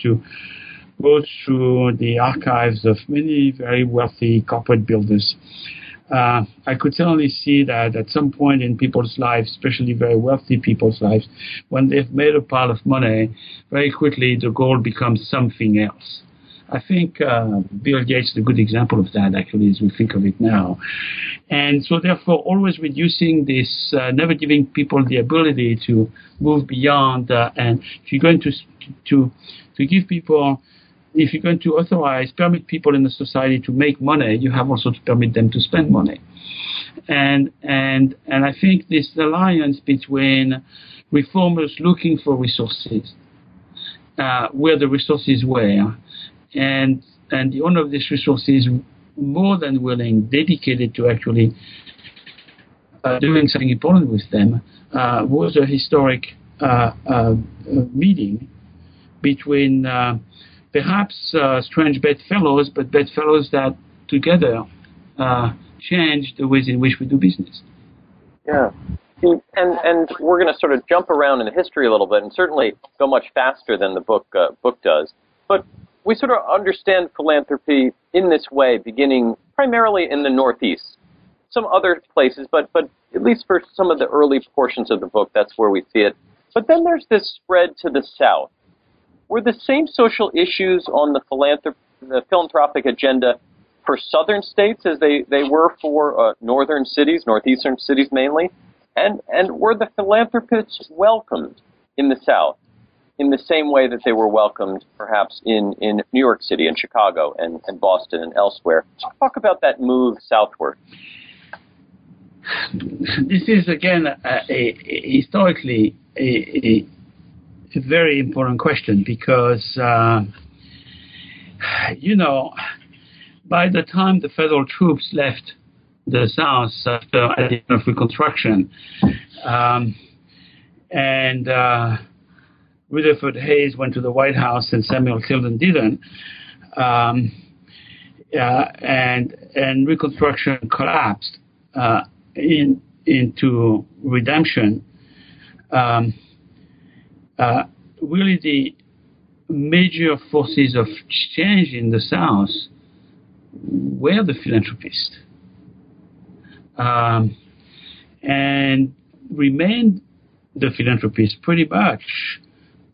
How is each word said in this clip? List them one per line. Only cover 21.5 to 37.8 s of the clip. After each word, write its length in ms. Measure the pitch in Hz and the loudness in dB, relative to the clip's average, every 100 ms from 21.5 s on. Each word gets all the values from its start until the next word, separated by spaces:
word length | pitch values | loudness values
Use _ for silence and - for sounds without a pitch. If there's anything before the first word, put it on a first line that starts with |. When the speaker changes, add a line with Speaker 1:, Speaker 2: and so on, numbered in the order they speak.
Speaker 1:
And 340 | 143 143 143 | -2 0 0
so, 160 | 135 - | 0 0
therefore, 380 | 175 170 - 165 | 0 -2 0 0
always 400 | - 190 190 160 | 2 0 0 -2
reducing 680 | 160 139 170 - 165 160 | -6 -2 -2 0 2 2
this, 480 | 143 131 120 - - 143 | 2 0 -2 -6 -4 -2
uh, 140 | 127 | 0
never 220 | 131 165 | 0 0
giving 320 | 147 151 147 139 | 0 2 2 2
people 380 | - 143 143 | -2 -2 0
the 140 | 127 127 | 0 0
ability 600 | 117 160 156 131 120 113 - | 0 2 2 0 0 -2 0
to 240 | 113 110 - - - | 0 0 -4 -20 -4
move 260 | 147 151 135 | 0 0 -2
beyond, 640 | 131 139 143 135 127 123 | -2 2 2 2 0 0
uh, 200 | 120 117 - | 0 0 -2
and 240 | 120 113 - - | -2 -2 -4 -18
if 80 | - | -6
you're 100 | 139 | 0
going 200 | 165 165 | 4 4
to, 120 | 147 - - _ - - - | 2 -6 -12 _ -20 -20 0
to, 200 | 139 127 - - - - - | 2 2 -4 -20 -20 -18 -6
to 100 | 139 | 0
give 220 | 190 185 | 0 0
people, 520 | 170 165 151 139 135 - _ _ _ _ | -6 0 2 2 -2 -8 _ _ _ _
if 180 | 156 147 | 0 0
you're 80 | 165 | 0
going 200 | 170 165 | -2 0
to 160 | 170 156 | 0 0
authorize, 560 | 170 180 143 131 131 - | 0 0 0 -2 -4 -2
permit 300 | 175 175 - | 0 0 -2
people 300 | 156 147 139 | -2 2 2
in 80 | |
the 60 | 135 | 2
society 500 | - 135 135 131 127 | -2 -4 -2 0 0
to 100 | 131 | -2
make 300 | 127 147 139 | 0 0 0
money, 360 | 135 151 117 110 | 0 0 2 0
you 140 | 131 | 0
have 180 | 127 135 | 0 -2
also 220 | 120 - | -2 -4
to 100 | - | -6
permit 320 | - 120 117 | -2 0 2
them 140 | 117 113 | 2 0
to 80 | 123 | 0
spend 280 | - 165 151 | -2 0 2
money. 300 | - - - - - - - - - - - - | 2 2 -4 -16 -20 -20 -16 -12 -12 -14 -18 -4
And, 460 | 143 139 139 139 - | 0 2 2 0 -4
and, 540 | - 135 | -4 -2